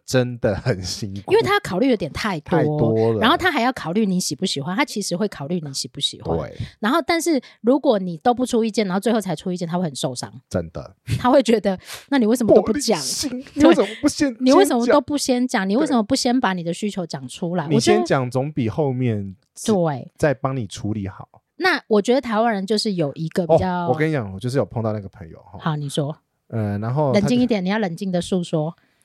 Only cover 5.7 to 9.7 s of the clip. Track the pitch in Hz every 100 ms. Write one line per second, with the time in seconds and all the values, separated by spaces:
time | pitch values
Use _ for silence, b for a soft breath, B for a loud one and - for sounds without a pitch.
5.7 | 135 127 - - - 165 165 - - B
6.7 | - 214 320 269 330 339 277 B B 226
7.7 | 277 294 208 185 165 185 240 254 233 226
8.7 | 202 196 190 226 220 185 156 185 180 170